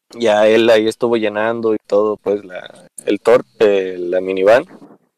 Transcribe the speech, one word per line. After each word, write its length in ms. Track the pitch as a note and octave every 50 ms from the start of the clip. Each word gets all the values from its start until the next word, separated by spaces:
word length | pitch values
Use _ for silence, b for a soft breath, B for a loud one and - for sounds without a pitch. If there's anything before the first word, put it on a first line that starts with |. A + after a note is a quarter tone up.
| _ _
ya 340 | - A#2 A#2 A2 G#2 G#2 G#2+
él 240 | G#2+ A2 A2+ A2+ A#2
ahí 160 | A2+ A2 A2
estuvo 300 | A2 A2 - B2+ A#2 A#2
llenando 580 | A2+ G#2+ G#2 G#2 G#2 G#2+ A2+ A#2 A#2 A2+ A2 A2
y 40 | G#2+ _
todo, 300 | - G2+ G2+ G#2+ G#2+ G#2
pues, 280 | - - G2 G2+ G#2 G2+
la, 420 | F#2 F2+ F2+ - - - - F2 _ - - -
el 140 | - G#2 G2+
tor-, 240 | - A2+ A#2 B2+ - _ _ -
eh, 380 | A#2 G#2 G2+ G2 F#2+ F#2 F#2 F2+
la 220 | F2 F2 F2+ F#2
minivan. 440 | F#2+ F#2+ F#2+ F#2+ F#2+ G2+ A2+ C3 E3+ - - - - - - _ _ _ _